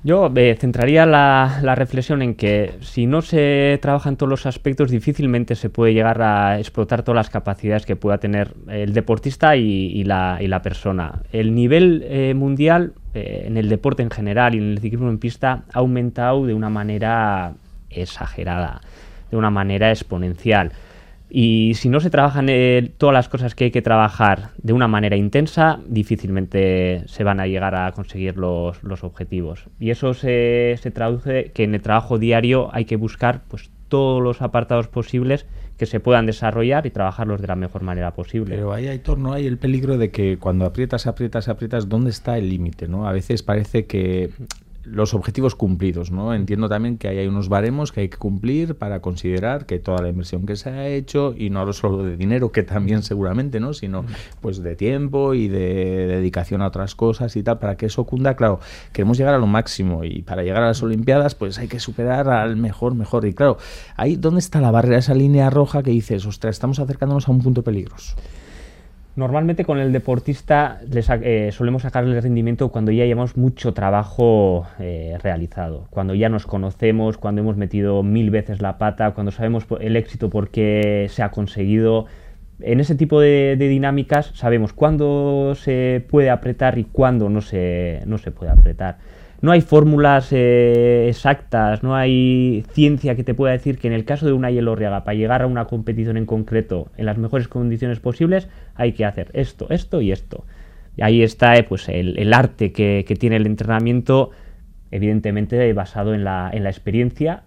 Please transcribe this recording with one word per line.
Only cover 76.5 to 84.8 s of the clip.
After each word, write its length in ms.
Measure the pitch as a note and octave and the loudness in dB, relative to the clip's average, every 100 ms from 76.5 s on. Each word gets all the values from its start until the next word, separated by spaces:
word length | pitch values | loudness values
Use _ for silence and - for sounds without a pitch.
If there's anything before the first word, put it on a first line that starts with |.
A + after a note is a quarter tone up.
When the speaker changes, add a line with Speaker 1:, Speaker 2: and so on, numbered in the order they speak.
| G2+ F#2+ - A2+ A2 A2 A2 | -6 -6 -2 0 2 0 -2
Speaker 1:
cuando 240 | G#2+ G#2 | -4 -2
hemos 160 | G#2+ G#2 | -2 -2
metido 460 | G2 G#2 G2+ G2+ | -4 -2 0 0
mil 280 | G2+ A2 A2 | 2 2 2
veces 300 | G#2+ G#2 G2 | 0 -4 -6
la 160 | G2+ - | -6 -2
pata, 360 | G#2+ - G#2+ | -4 0 -2
cuando 180 | G2+ G2+ | -2 -6
sabemos 360 | G2 A2+ A2+ - | -4 -2 -4 -4
po-, 120 | A#2 | -6
el 160 | A2 | -2
éxito 360 | A2+ A2+ - G#2+ | -2 -2 -6 -4
por 180 | G#2+ G2+ | -2 -2
qué 560 | - G#2+ G#2+ G#2 G#2 G2+ | 0 0 2 2 0 -2
se 120 | - | -4
ha 80 | G#2 | -4
conseguido. 760 | - G2+ G#2+ G2 G#2+ A2+ A2+ G#2+ - - - - - | -4 -6 -2 0 2 4 2 -2 -16 -20 -20 -20 -12
En 220 | - A#2+ | 0 0
ese 160 | C#3+ C#3+ | 2 0
tipo 240 | D#3 D3+ | 4 6
de, 340 | D3 C#3+ C#3 C3+ | 6 6 4 2
de 120 | C#3 | 2
dinámicas 640 | C3+ C#3 C#3 C3+ D3 C#3+ | 2 2 0 0 -2 -2
sabemos 380 | - A#2+ A#2 G#2+ | -4 0 2 0
cuándo 840 | - | 2